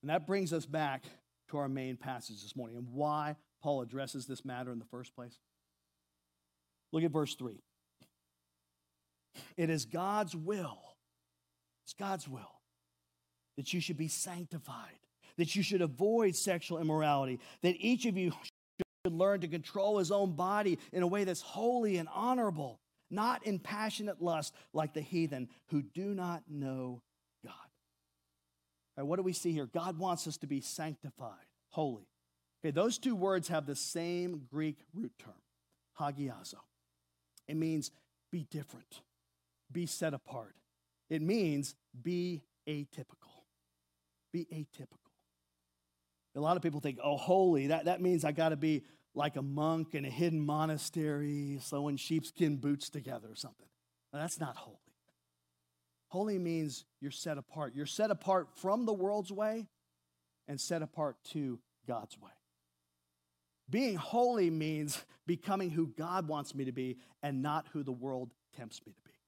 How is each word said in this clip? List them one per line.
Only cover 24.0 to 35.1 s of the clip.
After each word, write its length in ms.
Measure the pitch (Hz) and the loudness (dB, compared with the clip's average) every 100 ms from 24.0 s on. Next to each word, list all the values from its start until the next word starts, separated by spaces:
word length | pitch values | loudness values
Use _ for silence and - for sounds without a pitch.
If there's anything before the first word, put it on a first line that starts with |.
| 208 180 | -4 -2
lust 320 | 170 160 147 - - | 0 0 -2 -10 -6
like 200 | 151 156 | -2 0
the 80 | 156 | -2
heathen 460 | 151 180 160 135 123 - _ | -2 0 0 -2 -8 -12 _
who 140 | 151 | -2
do 320 | 131 - 196 | -2 -4 -2
not 300 | 196 180 170 131 | -2 -2 -4 -6
know 520 | 147 139 131 127 123 _ _ _ _ | -6 -4 -4 -6 -8 _ _ _ _
God. 100 | - - - _ _ _ _ _ _ _ _ _ _ _ _ - | -20 -18 -20 _ _ _ _ _ _ _ _ _ _ _ _ -8
All 60 | |
right, 40 | 139 | -2
what 100 | 180 | 0
do 60 | |
we 100 | 185 | 0
see 180 | 170 175 | 0 0
here? 140 | 160 127 | 0 -2
God 320 | 165 175 160 | -2 -4 -2
wants 280 | 185 175 - | 0 0 -2
us 100 | 151 | -6
to 100 | 143 | -4
be 120 | 139 | -4
sanctified, 840 | - - 156 151 147 - 120 98 - _ _ | -4 -6 -6 -6 -12 -10 -12 -14 -20 _ _
holy. 380 | - 151 113 98 _ _ _ _ _ | -2 0 -2 -10 _ _ _ _ _
Okay, 100 | 160 | 0
those 260 | 143 214 - | 4 4 2
two 180 | 269 220 | 0 2
words 320 | 190 190 165 | 4 2 2
have 180 | 165 143 | -2 -2
the 100 | 139 | -4
same 720 | - 170 170 175 180 165 127 | -4 -2 -2 -2 -2 -6 -6
Greek 280 | 147 156 147 - | -2 -2 -4 -10
root 200 | 175 226 | -8 -8